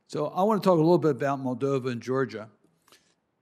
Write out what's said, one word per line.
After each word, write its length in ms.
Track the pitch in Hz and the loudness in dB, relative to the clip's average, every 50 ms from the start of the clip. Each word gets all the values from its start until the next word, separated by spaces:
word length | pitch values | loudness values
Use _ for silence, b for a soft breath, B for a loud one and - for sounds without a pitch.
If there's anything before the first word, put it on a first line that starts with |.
| _ _ | _ _
So 180 | - 156 151 143 | -6 -6 -6 -4
I 140 | - 180 | -2 0
wanna 180 | 190 214 220 196 | 0 2 0 2
talk 180 | - 190 180 160 | 4 4 4 6
a 40 | |
little 160 | 156 165 180 165 | 6 4 4 4
bit 140 | 135 156 | 4 0
about 300 | 139 117 147 139 139 135 | 0 0 -2 -4 -2 -2
Moldova 480 | 135 127 127 110 139 139 139 135 120 131 | -4 -6 -4 -4 -4 -2 -2 -2 -4 -4
and 100 | 120 117 | -6 -6
Georgia. 460 | 101 117 127 135 135 113 107 107 107 110 _ _ _ _ _ _ _ _ b b b b b _ _ _ _ _ | -6 -4 -2 -2 -2 -4 -6 -12 -14 -14 _ _ _ _ _ _ _ _ b b b b b _ _ _ _ _